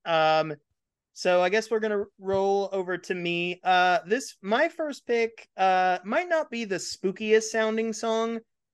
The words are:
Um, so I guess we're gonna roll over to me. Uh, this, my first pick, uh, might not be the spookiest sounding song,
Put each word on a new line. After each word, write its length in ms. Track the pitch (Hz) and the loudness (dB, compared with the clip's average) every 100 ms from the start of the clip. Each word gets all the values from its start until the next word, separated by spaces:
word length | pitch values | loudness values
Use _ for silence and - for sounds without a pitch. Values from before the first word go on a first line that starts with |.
| - | 0
Um, 480 | 160 156 156 156 147 _ _ _ _ _ | 2 4 2 0 -6 _ _ _ _ _
so 280 | - 180 180 | -4 2 4
I 80 | 180 | 4
guess 220 | 220 220 | 0 0
we're 80 | 226 | -2
gonna 240 | 220 208 208 - | 0 -2 -4 -8
roll 500 | 190 196 196 202 190 | -2 0 2 0 0
over 260 | 190 180 175 | -4 -4 -6
to 180 | - 185 | -4 -4
me. 440 | 175 170 175 175 | -4 -2 -4 -4
Uh, 360 | 180 180 180 175 170 | 2 4 4 2 0
this, 300 | 247 - - | -4 -4 -10
my 260 | 190 233 330 | -2 0 0
first 380 | 330 302 - - | -2 -8 -6 -4
pick, 400 | 233 226 226 - - | -2 -2 -6 -12 0
uh, 400 | 190 185 185 180 196 | 2 4 2 0 -2
might 240 | 294 359 | -2 0
not 220 | 320 311 | -2 -2
be 140 | 233 214 | -6 -6
the 100 | 196 | -6
spookiest 680 | - - 190 185 214 220 220 | -8 -6 -6 -2 2 2 2
sounding 460 | 226 220 220 226 | -2 0 0 -4
song, 480 | 214 226 220 226 226 - _ _ | -4 -2 -2 -2 -6 -12 _ _